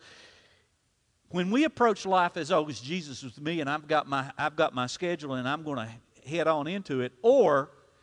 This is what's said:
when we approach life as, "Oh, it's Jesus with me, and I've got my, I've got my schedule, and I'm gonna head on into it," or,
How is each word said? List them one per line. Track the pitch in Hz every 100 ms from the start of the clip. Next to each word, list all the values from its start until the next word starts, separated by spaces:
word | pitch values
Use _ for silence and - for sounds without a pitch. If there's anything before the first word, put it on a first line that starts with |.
| - - - - _ _ _ _ _ _ _ _ _
when | 180 180
we | 247 311
approach | - 233 208 190
life | 185 175 180
as, | 147
"Oh, | 175 151
it's | 120
Jesus | 123 180 147 127
with | 131 139
me, | 151 170
and | 139
I've | 156 151
got | 151 139
my, | 139 135 -
I've | 151 151
got | 156
my | 127 123
schedule, | - 180 175 147
and | 127 123
I'm | 151
gonna | 151 131 113 113 _ _ 131
head | 170 160
on | 156 147
into | 196 185 131
it," | 127 -
or, | 233 269 180 143 143 - _ _